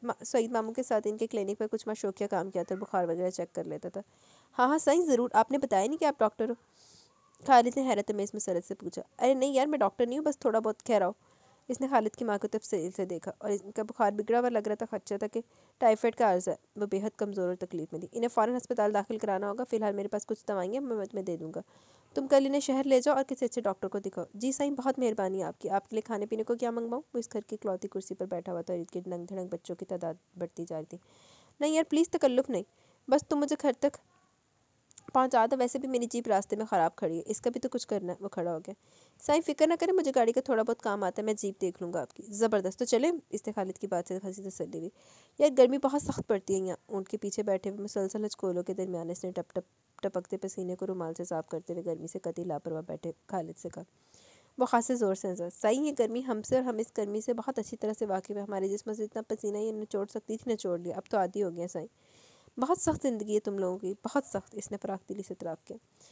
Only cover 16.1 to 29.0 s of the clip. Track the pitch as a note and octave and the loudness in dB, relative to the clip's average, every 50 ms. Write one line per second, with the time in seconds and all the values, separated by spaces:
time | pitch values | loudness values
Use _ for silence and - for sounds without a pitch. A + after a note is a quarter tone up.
16.1 | A3 - A#3 G3+ F3+ F3+ - F#3 - - _ _ _ G#3 G#3 G3+ - G3 G#3 A3 | 2 4 4 4 4 4 2 0 -4 -4 _ _ _ -6 -2 0 0 0 0 -2
17.1 | - - G#3+ G3+ G3 G3 F3+ F3+ F3+ F3+ F#3 - - E3 D#3 - - D#3+ F#3 - | -2 -2 -4 -2 -2 -2 0 0 -2 -4 -6 -6 -6 -6 -6 -6 -8 -10 -10 -8
18.1 | - A#3 A#3 B3 - A#3 G#3+ A#3 B3 B3 - - B3 A#3 G#3 G#3 G#3+ G3+ G3+ - | -4 -2 -2 2 4 4 4 4 2 -2 -4 -2 0 2 2 2 2 0 0 -2
19.1 | A3+ G#3+ A3+ G#3 F#3+ F#3 G3+ G3+ G#3 A#3+ B3+ - A#3 G#3+ G#3+ G#3 G3+ G3+ G3+ G#3 | -4 -4 -2 0 0 0 0 -2 -4 -4 -4 -2 -2 0 0 0 0 -2 -2 -2
20.1 | G#3+ G#3 - - G#3+ - - - G3+ F#3+ F3+ F#3+ A3+ C4+ C#4+ B3 A3+ G#3 G3 G3 | -4 -4 -4 -4 -6 -4 -4 -2 -2 -2 -2 -2 -2 -4 -2 -2 -2 -4 -4 -4
21.1 | - G3 F#3+ F#3 E3+ E3+ D#3+ D#3+ - E3+ - - _ - _ - - _ _ _ | -6 -6 -4 -4 -4 -4 -6 -8 -8 -10 -10 -12 _ -20 _ -20 -20 _ _ _
22.1 | - C#4 C4+ C4+ C#4+ C#4 C4+ C4+ C#4 C#4+ C#4 - C4 C4 C4+ C#4 C4+ B3+ B3 D4 | -6 -4 2 6 6 6 6 4 2 0 0 2 0 0 4 4 4 6 6 4
23.1 | C#4 C4+ C4+ - C4 - B3+ A#3 - B3 A3 G3+ F#3+ - - F#3+ - G3+ G3 F#3+ | 4 2 2 0 -2 -2 -2 -2 -2 -2 -2 -2 -2 -2 -4 -4 -4 -4 -6 -6
24.1 | - F#3 E3 - - G3+ A#3+ C4+ C4 - C#4+ C#4+ C#4+ C4 B3 C4+ B3+ C4 B3+ A3+ | -6 -6 -8 -8 -8 -4 -2 -2 0 0 0 0 0 0 0 0 0 2 0 0
25.1 | A3 G#3+ F#3+ F#3 F#3+ F#3+ E3+ D#3+ - - - - F#3+ G3 - _ A3 A3 - - | 2 0 0 0 -2 -2 -4 -4 -6 -6 -4 -2 0 0 -2 _ -4 -4 -4 -4
26.1 | A3+ G3+ G#3 A3 A3+ A3 A3 - A#3+ A#3+ B3 A#3 A#3 A#3 A#3 A#3 A#3+ C#4 - _ | -4 -4 -2 -2 -2 -2 -2 -2 -2 0 0 -2 -2 -2 -4 -2 -4 -6 -6 _
27.1 | - A#3+ A3+ - - G#3 - - G#3+ - - G3+ F#3 F3+ - F#3+ - F#3+ F#3+ - | -6 -6 -6 -4 -6 -8 -6 -6 -8 -4 -2 -4 -2 -2 -4 -6 -6 -8 -6 -6
28.1 | F#3+ - F#3 G3 F#3 F3 F3+ F#3+ F3 E3+ E3 - F3+ F3 E3 - - F3+ | -6 -6 -6 -4 -4 -6 -4 -4 -6 -6 -4 -4 -4 -4 -6 -6 -8 -8